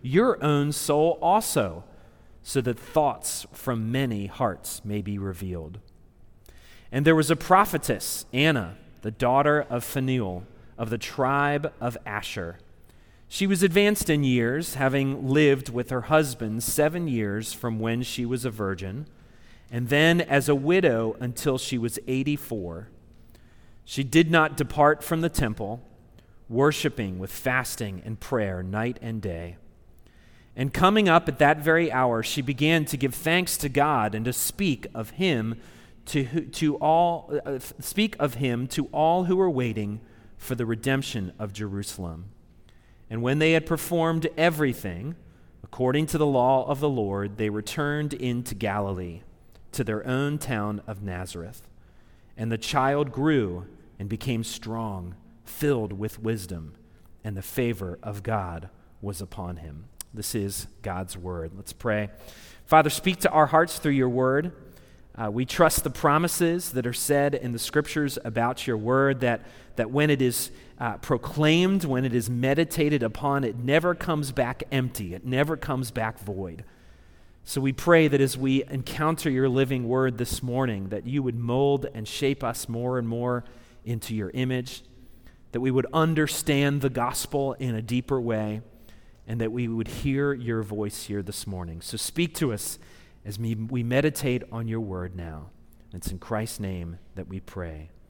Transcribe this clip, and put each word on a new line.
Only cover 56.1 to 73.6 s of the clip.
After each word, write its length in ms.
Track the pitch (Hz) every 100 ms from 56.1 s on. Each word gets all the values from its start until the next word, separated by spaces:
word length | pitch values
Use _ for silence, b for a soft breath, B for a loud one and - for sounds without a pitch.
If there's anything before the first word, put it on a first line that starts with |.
| -
wisdom, 560 | 110 113 92 87 76 - b b b -
and 140 | 110 95
the 60 |
favor 560 | - - 120 98 95 87
of 200 | 107 101
God 460 | 107 110 92 85 92 b b b
was 200 | 101 87
upon 360 | 98 - 90 85
him. 260 | 80 73 98 - -
This 200 | 107 -
is 320 | 113 98 - - -
God's 340 | 101 92 95 95
word. 360 | 87 87 82 92
Let's 160 | -
pray. 380 | - 120 107 101 - B B B B -
Father, 240 | 156 151
speak 300 | - 190 180
to 100 | -
our 160 | 156 147
hearts 320 | 160 170 -
through 140 | 156
your 160 | 135 127
word. 440 | 123 131 139 170 - - B B B B
Uh, 160 | - 110
we 140 | 107
trust 400 | 127 - 160 -
the 60 | 151
promises 840 | - 156 151 170 - 170 175 -
that 140 | 127 120
are 60 |
said 420 | 120 - 143 143
in 180 | 139 123
the 60 | 117
scriptures 600 | - 151 147 151 143 -
about 420 | 117 113 117 127 -
your 100 | 113
word, 420 | 110 131 139 131
that, 220 | 123 117 B B B -
that 140 | 113
when 200 | 135 151
it 120 | 139
is, 280 | 127 117 - B B B
uh, 180 | 120 95
proclaimed, 840 | - 123 - 143 151 165 185 196
when 200 | 156 127
it 100 | 131
is 160 | 120 117
meditated 720 | 123 131 143 160 - 147 151
upon, 420 | 117 - 143 139
it 120 | 127
never 380 | 117